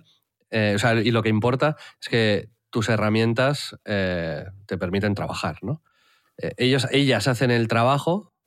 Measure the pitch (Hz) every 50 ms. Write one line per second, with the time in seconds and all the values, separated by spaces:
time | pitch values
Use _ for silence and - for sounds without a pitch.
0 | - _ _ _ _ _ _ _ _ - 113 110 107 104 101 101 113 120 113 117
1 | 101 117 117 113 104 110 107 107 113 123 123 131 147 151 156 - - - - -
2 | - - 123 117 110 107 101 87 - - _ _ _ - - 120 107 - 113 107
3 | 107 107 110 113 113 117 113 123 127 139 147 - - - 107 - - 104 104 98
4 | 95 92 90 87 82 80 76 71 - 98 - - - - 98 87 95 87 92 98
5 | 101 104 98 - - - - - - 85 78 - - 107 156 - _ _ _ _
6 | _ _ _ _ _ _ _ - - 80 - - 123 127 135 135 123 - 131 139
7 | 139 131 120 101 - 139 120 - 139 123 120 117 113 110 117 117 117 127 139 143
8 | - 165 180 208 - _ _ _ _